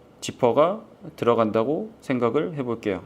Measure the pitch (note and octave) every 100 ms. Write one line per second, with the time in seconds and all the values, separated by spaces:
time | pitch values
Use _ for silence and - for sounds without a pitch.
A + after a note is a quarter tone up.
0 | - - - - A#2+ A#2 E3 G#3+ - -
1 | F3+ - A#2 A2+ A2 A2 A#2 E3 A3 -
2 | - B2+ A#2+ C3+ F3+ D3 B2 A#2 G#2+ F2+